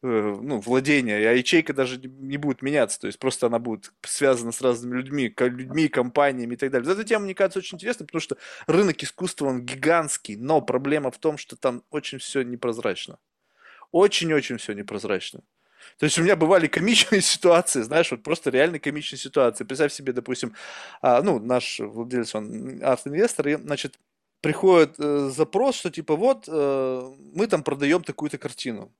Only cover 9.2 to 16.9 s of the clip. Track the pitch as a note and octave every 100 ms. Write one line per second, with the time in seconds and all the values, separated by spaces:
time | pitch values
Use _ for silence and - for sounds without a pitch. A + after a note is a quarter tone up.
9.2 | F3+ - C#3 B2+ B2 B2+ C#3+ E3+ D3+ -
10.2 | - G#2 B2+ D#3 - B2+ C3+ D3+ C3+ -
11.2 | D#3+ D3+ - C3 C3+ A#2+ _ D3+ - G2+
12.2 | - C#3 B2 A#2+ B2 A2+ A2+ F#2 - -
13.2 | _ _ _ _ - - - F3 G3+ -
14.2 | E3 D#3 C3 A#2+ - G2+ G#2 G#2 G#2+ G2
15.2 | - - _ _ _ _ - _ D3+ -
16.2 | E3+ F#3 D#3+ F#3 D#3 - G3+